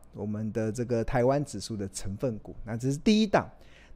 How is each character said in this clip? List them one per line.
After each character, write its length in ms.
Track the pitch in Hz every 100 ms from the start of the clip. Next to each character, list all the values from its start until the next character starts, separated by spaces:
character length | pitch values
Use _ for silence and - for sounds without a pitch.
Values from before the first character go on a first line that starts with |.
| -
我 100 | -
们 260 | 104 107 110
的 180 | 107 110
这 120 | 110
个 200 | 117 117
台 200 | 110 131
湾 200 | 123 143
指 160 | 143 101
数 160 | - 110
的 100 | 95
成 280 | - 101 101
分 220 | 135 104
股， 160 | - -
那 120 | - 117
这 140 | 127
是 60 | 143
第 260 | 226 214
一 40 | 220
档。 200 | 185 - - - - -